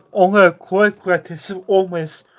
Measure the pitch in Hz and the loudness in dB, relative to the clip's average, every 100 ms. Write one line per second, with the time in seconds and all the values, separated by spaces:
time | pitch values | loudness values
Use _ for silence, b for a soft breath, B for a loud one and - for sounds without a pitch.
0 | _ 208 185 208 180 160 - 190 208 202 | _ 0 2 4 4 2 -4 0 0 -2
1 | - 175 - 165 - 185 185 196 185 170 | -4 -4 -4 -14 -12 -10 0 0 0 -6
2 | 156 - - | -8 -12 -18